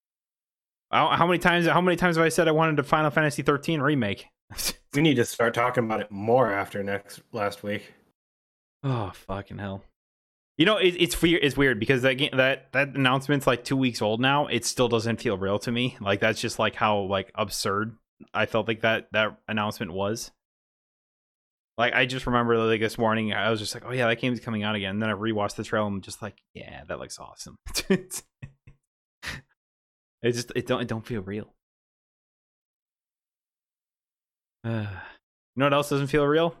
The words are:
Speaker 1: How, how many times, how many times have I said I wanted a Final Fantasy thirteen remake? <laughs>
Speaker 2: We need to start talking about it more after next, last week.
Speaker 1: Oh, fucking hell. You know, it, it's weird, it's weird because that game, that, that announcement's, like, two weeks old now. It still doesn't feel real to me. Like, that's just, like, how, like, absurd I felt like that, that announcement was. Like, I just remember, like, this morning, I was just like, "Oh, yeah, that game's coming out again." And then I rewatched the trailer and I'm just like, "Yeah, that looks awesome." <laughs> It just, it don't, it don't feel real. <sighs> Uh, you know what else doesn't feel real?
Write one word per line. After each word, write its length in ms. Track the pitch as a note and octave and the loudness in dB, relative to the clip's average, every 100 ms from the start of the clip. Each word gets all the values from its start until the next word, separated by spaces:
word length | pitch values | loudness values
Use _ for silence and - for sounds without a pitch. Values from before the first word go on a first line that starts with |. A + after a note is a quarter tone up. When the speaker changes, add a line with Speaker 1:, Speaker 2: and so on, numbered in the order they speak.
| _ _ _ _ _ _ _ _ _ | _ _ _ _ _ _ _ _ _
Speaker 1:
How, 160 | A2 D3 | 2 4
how 180 | C#3 E3+ | 4 2
many 140 | F3 | 4
times, 260 | F3+ F3 E3 | 4 4 4
how 140 | D3+ | 4
many 160 | F3+ E3+ | 4 2
times 180 | F3+ E3 | 2 2
have 80 | |
I 40 | E3 | 2
said 180 | D#3+ D#3+ | 4 4
I 60 | |
wanted 260 | D#3 D#3+ D3 | 4 4 2
a 40 | |
Final 260 | C3+ D#3 D#3 | 2 2 2
Fantasy 320 | D3+ D3+ C#3+ | 2 0 0
thirteen 380 | C#3+ C#3+ - D#3+ | 0 0 0 0
remake? 460 | C3+ D3 G#2+ G2 - _ _ - | 2 2 0 -4 -10 _ _ -8
<laughs> 180 | - - _ | -6 -8 _
Speaker 2:
We 60 | C#3+ | 2
need 140 | D#3+ | 4
to 100 | B2 | 4
start 300 | A2+ - A#2 | 2 0 0
talking 300 | A#2 A#2+ B2 | 2 0 0
about 180 | A2+ A2 | 0 -2
it 80 | G#2 | -6
more 420 | G2 G#2+ B2+ A#2 | -4 2 4 4
after 320 | G2+ F#2+ G#2 | 0 -4 -6
next, 380 | G2 G2+ - - - | -4 -6 -8 -20 -12
last 300 | A#2 G2+ - | -4 -4 -4
week. 320 | G#2 G#2 - - _ _ _ _ _ _ _ _ | -6 -6 -8 -20 _ _ _ _ _ _ _ _
Speaker 1:
Oh, 260 | C#3 B2 G2 | -6 -4 -6
fucking 420 | - - F#2+ - G2 | -10 -10 -10 -10 -10
hell. 260 | G2+ G2 - _ _ _ _ _ _ - | -8 -10 -14 _ _ _ _ _ _ 0
You 80 | E3+ | 2
know, 100 | G#3+ | 4
it, 200 | F#3 F3 | 2 2
it's 240 | E3+ - | 0 2
weird, 200 | E3+ E3 | 2 4
it's 140 | C#3+ B2+ | 2 4
weird 240 | C#3 A2+ | 2 2
because 220 | A2 C3+ | 2 2
that 100 | C3 B2+ | 2 2
game, 100 | D3 | 0
that, 360 | C3 C3 C3 - | 2 2 0 -2
that 160 | C3 C#3+ | -2 0
announcement's, 580 | C3 C3 C3+ C3+ C#3+ C3+ | 2 2 2 2 0 2
like, 180 | A#2+ | 0
two 120 | - C3+ | 0 0
weeks 240 | C3 A2 | 0 0
old 180 | G#2+ A2+ | 0 2
now. 280 | C3 C#3+ D3 | 2 2 0
It 180 | A#2 - | -2 -2
still 220 | - A#2+ | 0 2
doesn't 300 | A2+ A2 A2 | 2 0 -2
feel 160 | B2 F#2+ | -2 -2
real 200 | F#2+ G2+ | 0 -2
to 120 | - | -2
me. 240 | A#2+ B2+ - | -2 -2 -2
Like, 220 | G2+ G2+ | -2 2
that's 220 | A2 G#2+ | 2 0
just, 160 | A#2 - | -2 0
like, 160 | G#2+ | -2
how, 240 | - A2 G#2 | 2 0 2
like, 320 | F#2+ G2 G2 | 0 -2 -4
absurd 640 | - G#2 - - G2 A2 A2 _ _ - | -4 -4 -4 -2 -2 -4 -8 _ _ -8
I 100 | - | -4
felt 240 | G#2+ A2+ G#2 | 0 0 -2
like 140 | A2 | 0
that, 260 | A2+ A2 - | 0 0 0
that 260 | G#2+ G#2+ - - | 0 0 -2 -6
announcement 440 | G#2+ G#2 - G2+ | -2 -2 -4 -8
was. 360 | F#2 G2+ A#2 - _ _ _ _ _ _ _ _ _ _ _ _ _ _ - | -4 -4 -4 -10 _ _ _ _ _ _ _ _ _ _ _ _ _ _ -2
Like, 160 | A#2+ | 0
I 100 | A#2+ | 0
just 220 | C3 B2+ B2+ | 0 -2 0
remember, 320 | B2 A#2 A#2 | 2 2 2
like, 220 | A2+ A2 | 2 2
this 180 | A2 - | 0 0
morning, 340 | A2+ A2 G#2+ | 0 2 0
I 160 | G#2 G#2 | -2 -2
was 120 | A2+ | -2
just 120 | G#2 | -4
like, 120 | A#2+ - | -10 -6
"Oh, 60 | |
yeah, 140 | B2+ A#2 | -2 0
that 120 | A#2 | 0
game's 200 | C3 A#2 | -2 -4
coming 220 | - A2 | -6 -4
out 120 | G#2 | -4
again." 160 | G#2+ G2 | -4 -4
And 120 | G2+ | -4
then 60 | A2 | -4
I 60 | |
rewatched 400 | G2+ A2 G#2+ G2+ | -2 -2 -2 -4
the 100 | - | -6
trailer 220 | G#2+ A2+ G#2 | -4 -2 -2
and 80 | G2 | -4
I'm 40 | |
just 180 | F#2+ - | -8 -12
like, 180 | G#2 - _ | -14 -14 _
"Yeah, 320 | - - - - | -20 -18 -16 -10
that 100 | D#2 | -10
looks 180 | C2 - | -10 -14
awesome." 380 | - - - - - - - | -18 -18 -20 -16 -10 -6 0
<laughs> 80 | F#3 - - - _ - _ - - _ _ _ _ - - - _ _ _ _ _ _ _ | -2 -2 -14 -14 _ -20 _ -20 -20 _ _ _ _ -14 -14 -16 _ _ _ _ _ _ _
It 80 | A#2+ | -2
just, 200 | A#2+ A#2+ | -2 -4
it 120 | B2+ - | -6 -2
don't, 140 | B2 | -2
it 40 | A#2 | -4
don't 160 | A2+ - | -6 -6
feel 160 | A#2 | -8
real. 260 | F#2+ G#2+ G2+ _ | -6 -8 -10 _
<sighs> 60 | _ _ _ _ _ _ _ _ _ _ _ _ _ _ _ _ _ _ _ _ _ _ _ _ _ _ _ _ _ _ | _ _ _ _ _ _ _ _ _ _ _ _ _ _ _ _ _ _ _ _ _ _ _ _ _ _ _ _ _ _
Uh, 220 | A2+ A2+ G#2 | -6 -4 -6
you 0 | F#2 - - _ _ _ - | -8 -14 -20 _ _ _ 0
know 100 | C#3+ | 2
what 80 | |
else 140 | C#3 C#3+ | 2 2
doesn't 180 | C#3 C#3 | -2 0
feel 180 | D3+ | 2
real? 300 | C#3+ D3+ E3 - | 2 2 2 0